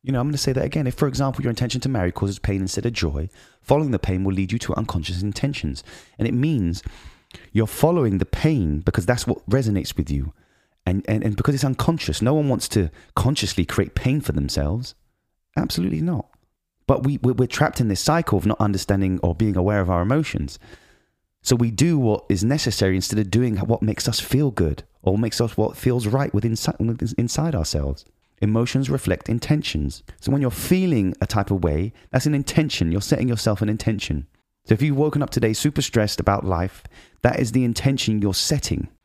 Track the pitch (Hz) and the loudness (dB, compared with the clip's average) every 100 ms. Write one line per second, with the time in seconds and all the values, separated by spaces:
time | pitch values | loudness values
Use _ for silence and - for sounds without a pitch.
0 | 131 131 135 147 - 127 147 156 131 - | -2 0 0 0 0 0 0 0 -2 0
1 | 147 123 135 127 120 113 123 127 135 127 | 0 0 -2 0 -4 -2 -2 -2 -2 0
2 | 90 - 98 98 - 98 95 - 120 113 | 0 0 -2 -2 -2 0 -2 -2 -2 0
3 | 85 71 82 - - _ - 143 151 110 | -2 -2 -6 -10 -20 _ 2 2 4 0
4 | - 92 95 95 95 117 - - 113 90 | 0 0 0 0 -2 -4 -4 -4 -2 -4
5 | 76 90 104 101 139 139 78 67 - - | -2 -2 -4 -2 -4 -2 -6 -6 -12 -20
6 | - - 113 123 147 143 87 92 - - | -20 -4 -2 0 0 2 0 -2 -6 -14
7 | - - _ - - 107 110 - 156 175 | -20 -20 _ -20 -4 0 0 2 2 4
8 | 120 95 - - 156 151 85 73 90 - | 2 0 0 0 2 2 2 0 0 0
9 | 87 123 - - - 127 113 101 - - | 0 0 0 -4 0 0 2 0 -2 -4
10 | 78 71 71 - _ _ _ _ - 95 | -2 -2 -4 -8 _ _ _ _ -4 -2
11 | - 110 107 104 - 139 135 127 - 170 | 0 0 0 0 0 2 0 0 0 0
12 | - - 123 156 143 127 - 113 85 - | -2 0 2 2 2 0 0 0 0 -4
13 | - - 104 151 101 - 87 - 90 - | -6 0 0 0 -2 -2 -2 0 -2 0
14 | 131 147 - 73 71 - 73 107 127 - | 0 0 -2 -2 -2 -2 -2 -2 -6 -14
15 | _ _ _ _ _ - - - 180 156 | _ _ _ _ _ -4 -4 -2 -2 -2
16 | 165 147 - _ _ _ _ _ - 135 | -2 -4 -6 _ _ _ _ _ -2 0
17 | 131 143 123 120 123 - 147 - 117 95 | 0 0 0 2 0 2 0 2 0 2
18 | - 160 165 101 95 - 104 92 - 98 | 2 2 2 0 2 2 0 0 0 0
19 | 95 92 - 82 110 92 92 104 90 90 | 2 0 0 0 0 2 2 2 2 0
20 | 92 143 156 - 71 - - - _ _ | 2 0 0 -4 -6 -8 -20 -20 _ _
21 | _ _ _ _ - 123 120 104 165 156 | _ _ _ _ 0 2 2 2 2 4
22 | 120 104 - 95 107 147 - - 95 92 | 2 0 0 0 0 0 -2 0 2 2
23 | - 107 101 110 123 101 104 113 110 101 | 0 -2 0 2 2 0 0 0 0 -2
24 | - 113 - 131 147 110 80 - - _ | -2 -2 0 0 0 0 -2 -2 -10 _
25 | - 101 113 - 117 - 107 - - 123 | -2 0 0 0 -2 0 -2 0 0 0
26 | 107 131 139 104 113 110 - - 110 117 | 0 0 0 0 0 -2 -2 -2 -2 -2
27 | 113 117 117 - 160 131 78 80 69 78 | -4 -2 -2 0 0 0 -2 -2 -2 -6
28 | - _ _ _ 104 110 123 135 135 139 | -12 _ _ _ 0 0 0 0 0 -2
29 | - - - 117 - 104 - 78 73 - | 0 -2 -2 -4 0 0 0 -2 -4 -6
30 | - - - 139 131 - - 185 185 135 | -18 -10 -2 0 0 -4 0 2 4 2
31 | 95 - - 104 98 98 87 76 98 - | 2 0 -2 0 0 0 2 0 -2 -8
32 | _ 131 147 143 139 - 156 - 82 90 | _ 0 2 0 0 0 0 0 0 0
33 | - 151 127 117 - 104 107 107 - 107 | 0 0 0 0 0 0 0 0 -2 -2
34 | - 76 69 _ _ _ - 107 151 139 | -2 -4 -6 _ _ _ 2 2 4 2
35 | 151 147 139 - 117 113 147 147 135 117 | 2 2 0 0 0 2 0 -2 0 2
36 | 104 - - 101 90 87 92 - - - | 0 0 0 0 0 -2 -2 -6 -20 -20
37 | - _ 123 - 120 123 123 113 135 135 | -20 _ 0 2 0 2 0 0 0 0
38 | - 107 101 98 - 151 - 69 - _ | 0 2 0 0 -2 -2 -2 -4 -6 _